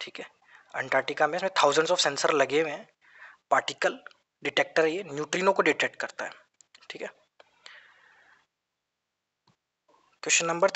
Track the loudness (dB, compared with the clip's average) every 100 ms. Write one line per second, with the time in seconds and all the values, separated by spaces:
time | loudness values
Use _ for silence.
0 | -14 -14 -16 _ _ -20 _ -10 -2 0
1 | 0 0 0 0 -2 2 4 4 2 2
2 | 0 0 0 2 2 2 0 -4 -12 _
3 | _ -20 -20 -20 _ 0 0 -2 -4 -4
4 | -12 -20 _ _ -4 -2 0 2 2 0
5 | -6 -8 -4 0 2 2 2 0 -2 -4
6 | -10 -10 -12 -12 _ _ _ _ -18 -14
7 | -14 -14 _ _ _ _ -20 -20 -20 _
8 | _ _ _ _ _ _ _ _ _ _
9 | _ _ _ _ _ _ _ _ _ _
10 | _ _ 0 0 2 2 2